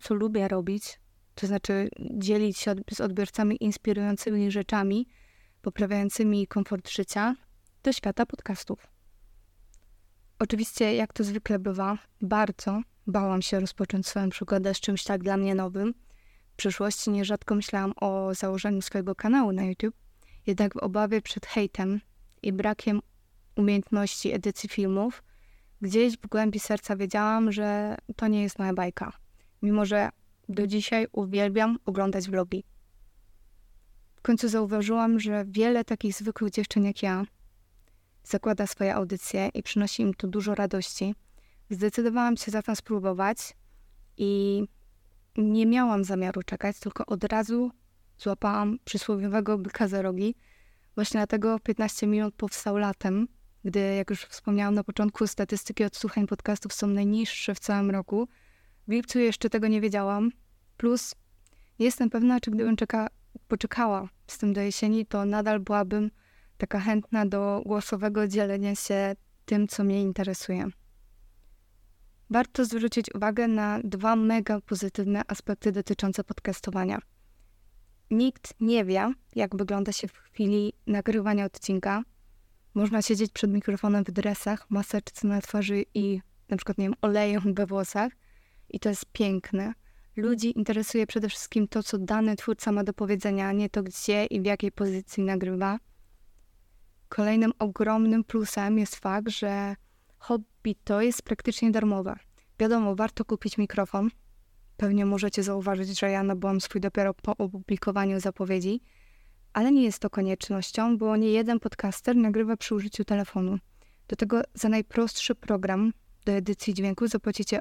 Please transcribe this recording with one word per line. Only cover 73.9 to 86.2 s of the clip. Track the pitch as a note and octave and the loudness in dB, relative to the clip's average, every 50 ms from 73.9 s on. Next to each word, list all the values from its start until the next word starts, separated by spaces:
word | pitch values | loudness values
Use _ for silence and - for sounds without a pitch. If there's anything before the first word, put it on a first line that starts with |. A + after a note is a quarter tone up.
| G3 F#3+ G3+ A3 A3+ | -4 0 2 4 4
mega | A3+ A3 A3 A3+ A3+ G3+ - G#3+ G3+ | 6 6 4 4 2 2 0 -2 -2
pozytywne | - - G#3 F3+ G3+ F#3+ - - G3 G3+ G3+ G3+ - | -2 -4 -4 -4 -4 -4 -2 -2 0 0 0 0 -2
aspekty | - G3+ - - - G3+ - - G#3+ | -4 -6 -6 -4 -4 -4 -2 0 0
dotyczące | F#3+ G3+ - - G#3 - G3+ G3 F#3+ - G3 | 0 0 -2 -2 -2 -2 -2 -2 -2 -4 -6
podcastowania. | - - - - G3 F#3 - - G3+ F3+ F#3+ F#3 F#3 G3+ - - _ _ _ _ _ _ - - - _ _ - - - - - - _ _ _ - | -6 -8 -6 -6 -6 -6 -6 -6 -6 -4 -2 -2 -2 -2 -4 -8 _ _ _ _ _ _ -20 -20 -20 _ _ -20 -20 -20 -20 -20 -20 _ _ _ -2
Nikt | A3 A3+ B3+ C4 - - - - - - | 2 2 2 2 0 -4 -10 -20 -6 -2
nie | A3+ A3+ A#3 A3+ G3+ | 2 4 4 4 4
wie, | F#3 F#3 F#3+ G3+ A#3 C4 - _ _ - | 2 2 2 2 0 -2 -4 _ _ -2
jak | A#3 G#3 F#3 G3+ | -2 -2 0 0
wygląda | F#3+ G3+ - G#3 G3 G3+ G#3 | -2 -2 0 0 0 0 -2
się | G3 - - | -2 -4 -6
w | F#3 - | -8 -10
chwili | - - _ - - G#3+ G3 G#3 G#3 G3+ G#3+ - _ _ | -16 -20 _ -4 0 2 2 4 2 2 0 -4 _ _
nagrywania | - G#3 G3+ - A3+ A3 A3 G3 G#3+ G#3 G3+ G3+ | -2 -2 0 0 0 0 2 2 2 2 2 0
odcinka. | F#3+ - - - - F#3+ F#3+ - G3 G3 G#3+ B3 - _ _ - - - - _ _ _ _ _ _ - | -2 -6 -6 -4 -2 -2 0 0 -2 -2 -2 -4 -6 _ _ -20 -20 -20 -20 _ _ _ _ _ _ 0
Można | G3+ G#3+ G3+ A3+ G#3+ | 0 0 2 2 0
siedzieć | G3+ - A3 G3 A3 G3+ | 2 2 2 2 0 -2
przed | - - - G3+ | 0 0 0 2
mikrofonem | G3+ G3+ - - G3+ - - G#3 G#3 G3+ F#3+ | 2 2 0 0 -2 0 2 2 2 2 2
w | - | 0
dresach, | F3+ G3 G3 G#3 G3+ - - G3+ G#3+ - - - | -2 -2 0 0 -2 -2 -2 -4 -4 -4 -4 -2
maseczce | G#3 G3+ G3+ - - G#3 - - - - - | -2 -2 -2 -2 -4 -4 -4 -6 -6 -2 0
na | G3+ G3+ G3+ | 0 0 0
twarzy | - - - G#3 G3 G3 G3+ G3+ G3+ - - | -2 -2 -2 -2 0 0 0 0 -2 -2 -2
i | G#3 G3 G3 G3 F#3+ | 0 0 0 0 -2